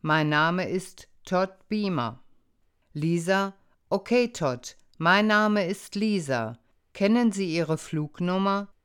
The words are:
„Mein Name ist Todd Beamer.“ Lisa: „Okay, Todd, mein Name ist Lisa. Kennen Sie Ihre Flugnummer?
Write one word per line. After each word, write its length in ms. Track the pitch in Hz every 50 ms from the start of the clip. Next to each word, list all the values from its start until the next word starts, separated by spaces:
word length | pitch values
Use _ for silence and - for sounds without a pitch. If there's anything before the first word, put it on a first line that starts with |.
„Mein 280 | - 156 151 156 151 151
Name 400 | 151 147 156 165 175 180 185 -
ist 380 | 143 190 185 - - - - _ _ _ _
Todd 280 | - 190 180 190 185 190 _ _ _
Beamer.“ 520 | 214 214 208 196 180 151 120 113 107 123 - - _ _ _ _ _ _ _ _ _ _ _ _ _
Lisa: 600 | 151 147 165 170 170 165 175 190 190 196 196 190 _ _ _ _ _ _ _
„Okay, 420 | - 202 196 - 233 247 247 233 240
Todd, 440 | - 165 139 127 120 - - - - _ _ _
mein 320 | _ 160 165 180 202 214 214
Name 360 | 214 208 214 214 208 208 196
ist 300 | 165 185 - - - -
Lisa. 640 | 202 214 220 208 196 160 139 135 120 113 110 117 - _ _ _ _ _ _ _
Kennen 360 | - 196 202 220 240 247 226
Sie 240 | 190 196 196 175 160
Ihre 240 | 170 165 151 160 156
Flugnummer? 960 | - - - 156 151 147 - - 175 175 180 190 190 196 196 202 202 202 - _ _